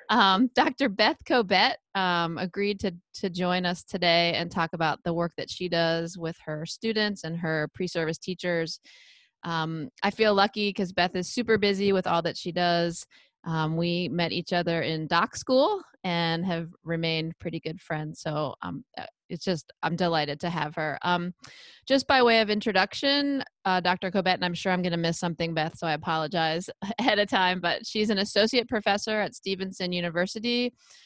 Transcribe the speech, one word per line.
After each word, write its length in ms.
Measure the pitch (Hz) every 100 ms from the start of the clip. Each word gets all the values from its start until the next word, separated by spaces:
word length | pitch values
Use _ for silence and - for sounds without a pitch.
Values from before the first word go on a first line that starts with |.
| -
Um, 400 | 214 196 190 254 -
Doctor 320 | 302 - 277
Beth 280 | 196 214 330 -
Cobett, 500 | 262 190 190 247 - _
um, 440 | 196 185 175 165 165
agreed 420 | 185 196 202 202
to, 120 | 196 175 _ -
to 140 | 196
join 360 | 175 180 180 180
us 180 | 180
today 500 | - 190 175 170 170 165
and 140 | 170
talk 220 | - 165
about 260 | 165 160 -
the 100 | 170
work 200 | 170 170 -
that 120 | -
she 160 | - 180
does 480 | 170 165 165 170 180
with 200 | 165 170 -
her 200 | 151 170
students 600 | - 226 220 208 202 160
and 120 | 170
her 320 | 165 160 156
pre-service 440 | - 185 175 160 165
teachers. 600 | - 175 180 170 165 - _ - - - _ _
Um, 460 | - 165 160 160 147 -
I 60 | 202
feel 220 | 202 220
lucky 380 | 196 208 214 202
'cause 200 | 190 180
Beth 220 | 180 180 185
is 140 | 180
super 280 | - 226 214
busy 340 | 202 196 202
with 140 | 190 180
all 140 | 170
that 140 | 165 -
she 140 | 180
does. 520 | 170 175 170 170 170 - _ _ _ -
Um, 320 | 160 156 165
we 320 | 175 175 170
met 240 | 170 170
each 180 | 120 170
other 300 | 175 165 165
in 260 | 131 160 156
doc 260 | 170 220 -
school 440 | - 262 320 403 - _
and 420 | 185 170 165 165 185
have 220 | 165 165 -
remained 560 | 156 165 165 160 160 -
pretty 220 | 170 160
good 180 | 160 170
friends. 400 | - 156 156 151
So, 340 | 160 151 143 -
um, 220 | - - - -
uh, 80 | - - -
it's 160 | 170 -
just, 260 | 165 - _
I'm 140 | 160 170
delighted 460 | 180 160 147 143
to 80 | 175
have 260 | 175 151 160
her. 220 | 156 139
Um, 300 | 175 175 175 - - - - - -
just 180 | 269 -
by 160 | 269
way 200 | 240 226
of 80 | 208
introduction, 920 | 214 220 190 202 - 277 285 285 277 - _
uh, 160 | 190 185
Doctor 320 | 180 180 190
Cobett, 220 | 196 185
and 100 | 180
I'm 100 | 180
sure 200 | 175 196
I'm 80 | 180
gonna 160 | 180 170
miss 220 | 165 165
something, 340 | 175 160 170
Beth, 240 | 160 160 -
so 100 | 165
I 60 |
apologize 760 | 151 170 160 156 170 160 165 - -
<laughs> 180 | 196 -
ahead 200 | 240 208
of 100 | 202
time, 320 | 208 180 180
but 240 | 175 123 -
she's 240 | 220 214
an 80 | 202
associate 500 | 208 202 220 254 226
professor 540 | 220 208 202 - 214
at 140 | 190 -
Stevenson 580 | 190 185 190 185 180
University. 800 | 180 175 165 185 220 233 240 247 - _ -